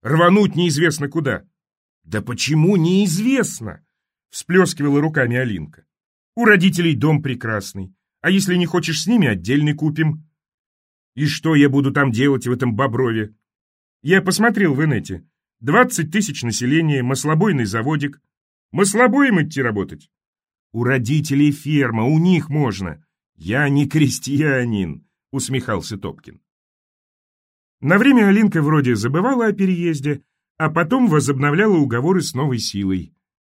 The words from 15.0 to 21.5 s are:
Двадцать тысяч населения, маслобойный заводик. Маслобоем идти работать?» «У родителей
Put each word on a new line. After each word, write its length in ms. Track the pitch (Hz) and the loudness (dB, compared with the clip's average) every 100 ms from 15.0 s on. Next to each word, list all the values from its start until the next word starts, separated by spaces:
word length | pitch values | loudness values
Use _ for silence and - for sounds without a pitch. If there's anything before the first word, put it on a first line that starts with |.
| - 90 - _ _ _ | -4 -12 -14 _ _ _
Двадцать 520 | 110 190 247 - 156 | 0 2 2 0 -2
тысяч 300 | 214 190 - | -2 -4 -4
населения, 600 | 120 104 123 156 160 139 | -6 -4 0 2 2 0
маслобойный 640 | 123 135 147 156 156 143 | -2 -2 -2 0 2 0
заводик. 560 | 107 113 123 156 147 - _ _ _ _ _ | -2 -2 -2 -2 -4 -10 _ _ _ _ _
Маслобоем 720 | - 196 208 247 277 277 190 | 0 0 2 2 4 2 2
идти 180 | 151 139 | 0 -2
работать?» 500 | 123 104 92 76 _ _ _ _ _ _ _ | -2 -2 -6 -10 _ _ _ _ _ _ _
«У 120 | 113 | -4
родителей 680 | 120 131 117 151 151 139 147 | -2 0 0 -2 0 2 2